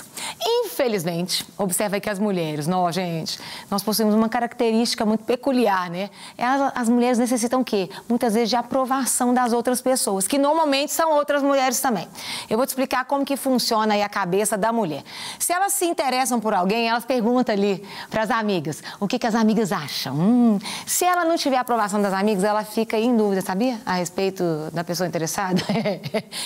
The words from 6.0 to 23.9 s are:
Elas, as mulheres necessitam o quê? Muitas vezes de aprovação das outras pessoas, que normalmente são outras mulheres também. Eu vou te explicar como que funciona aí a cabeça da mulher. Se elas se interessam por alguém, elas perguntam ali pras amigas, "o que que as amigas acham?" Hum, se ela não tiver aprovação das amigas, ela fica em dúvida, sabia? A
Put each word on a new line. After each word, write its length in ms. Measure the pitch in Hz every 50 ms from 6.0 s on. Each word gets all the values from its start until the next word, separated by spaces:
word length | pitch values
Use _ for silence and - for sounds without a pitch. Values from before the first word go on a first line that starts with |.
| 202 196 - - - - -
Elas, 360 | - - 247 269 277 277 262 -
as 140 | - 240 220
mulheres 300 | 247 240 240 247 254 220
necessitam 420 | 247 226 254 233 220 240 - 262
o 40 | 254
quê? 240 | - 240 202 185 - - - - -
Muitas 260 | 233 240 269 233 196
vezes 160 | 233 240 202
de 60 | 233
aprovação 760 | 240 240 240 254 269 262 233 262 269 254 - - - 247 247 254
das 200 | 254 247 233 226
outras 280 | 240 233 254 247 240
pessoas, 460 | - 254 262 247 - 233 196 190 190
que 100 | - 285
normalmente 540 | 285 277 285 311 330 320 294 269 269 285 294
são 220 | - - 330 320 302
outras 300 | 294 285 294 285 285 269
mulheres 380 | 277 277 269 254 262 254 -
também. 280 | - - 226 175 - - - - - - - - - -
Eu 60 | 220
vou 100 | 220 269
te 40 | 269
explicar 340 | - 254 269 262 - 247 254
como 200 | - 277 277 277
que 120 | - 277
funciona 580 | 247 - 269 262 240 - - 233 214 214 220 214
aí 80 | 208 202
a 60 | 202
cabeça 500 | - 208 196 175 180 196 214 208 226 202
da 140 | 190 220 233
mulher. 320 | 233 214 160 151 135 - - - - - - - -
Se 140 | - - 349
elas 200 | 359 392 392 -
se 120 | - 359
interessam 560 | 339 339 - 311 262 254 254 262 233 247 233
por 120 | 196 220 208
alguém, 360 | 185 180 190 214 233 233 226
elas 160 | 226 240 233
perguntam 500 | - 262 254 202 233 247 254 247 240 214
ali 320 | 202 202 208 196 175 - - - - - -
pras 200 | - 220 220 196
amigas, 520 | 233 226 214 208 196 175 139 160 143 - - - - -
"o 80 | 202
que 120 | 190 - 240
que 80 | -
as 80 | 233 202
amigas 360 | 240 220 214 220 220 220 160
acham?" 440 | 208 175 147 135 - - - 139 131
Hum, 440 | 147 170 208 247 247 240 226 208 190 - - - - -
se 180 | - - - 359
ela 200 | 359 359 349 339
não 120 | 330 339
tiver 220 | 330 - 294 254 254
aprovação 440 | 247 247 247 226 208 202 196 208 202
das 100 | 202 190
amigas, 300 | 190 196 214 220 180 185
ela 220 | 214 208 214 208
fica 340 | 214 - 226 220 220 - 220
em 180 | 220 247 247
dúvida, 240 | 220 214 202 196 190
sabia? 400 | 185 - 185 185 240 262 247 214 -
A 80 | -